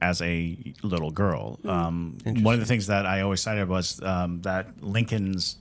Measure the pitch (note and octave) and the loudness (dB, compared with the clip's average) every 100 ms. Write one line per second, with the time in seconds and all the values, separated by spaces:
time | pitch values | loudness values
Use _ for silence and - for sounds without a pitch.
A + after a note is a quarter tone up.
0 | F2+ F2 E2+ E2+ E2 F2 - - G#2 F2 | 0 2 0 0 -2 -6 -12 -8 -2 -2
1 | D#2 D#2 G2+ C2+ A1 - F2+ F2+ E2+ E2+ | -2 0 2 0 -4 -8 -2 0 0 -2
2 | E2 - A2 A#2 A2 A#2+ A2+ A#2 G2 G2+ | -4 -6 -2 4 4 4 2 0 2 2
3 | F#2+ F#2+ G2 F#2+ A2+ G#2+ F#2 F#2 E2+ - | 2 2 2 0 0 0 2 0 0 -4
4 | F#2+ F2+ F2 F2 F#2+ F#2 - - G2+ A2 | -2 0 0 -2 -2 -2 -4 -8 -2 0
5 | A2+ A2 F#2+ F#2+ - - | 2 0 0 -2 -4 -6